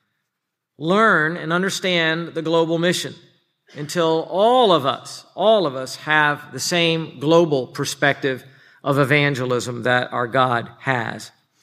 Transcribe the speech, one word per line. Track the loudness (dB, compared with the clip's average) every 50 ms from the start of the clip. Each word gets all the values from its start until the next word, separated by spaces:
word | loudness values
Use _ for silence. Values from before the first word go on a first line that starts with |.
| _ _ _ _ _ _ _ _ _ _ _ _ _ _ _
learn | -6 -2 0 2 2 4 4 4 2 2 0 -2
and | -6 -4 -4
understand | -2 -2 -2 -2 -4 -4 -2 -2 0 0 0 0 0 -2 -4 -8 -8
the | -6
global | -4 0 2 2 2 2 0 0
mission | 0 0 0 -2 -4 -10 -12 -16 -20 _ _ _ _ _ _ _ _ _ -16
until | -14 -12 -6 -4 -2 0 0 0 -2 -4 -4
all | -2 2 2 4 4 4 4 4
of | 4 4 2
us, | 0 -4 -4 -8 -16 -18 -20 -20 _ -6
all | 0 2 4 4 4 2
of | 0 -4
us | -6 -8 -10 -12
have | -8 -2 0 2 4 4 2 0 -2 -8 -12
the | -10 -8
same | -4 -2 0 0 2 2 0 -2 -4 -8 -10 -4
global | 0 4 4 4 4 4 0 -2 -2 -4
perspective | -8 -8 -8 -6 -4 0 0 0 0 0 -2 -4 -4 -4 -10 -18 -20 _ _ _ _ _
of | -4 0 2 2
evangelism | 2 4 4 2 2 2 0 -2 -2 -2 -2 -2 -4 -6 -6 -4 -2
that | 0 0 0 0 -2
our | -4 -6 -4
God | -2 0 2 2 2 0 -2 -4 -6 -12 -8
has. | -4 -2 -2 -2 -4 -6 -8 -12 -14 -20 _ _ _ _ _ _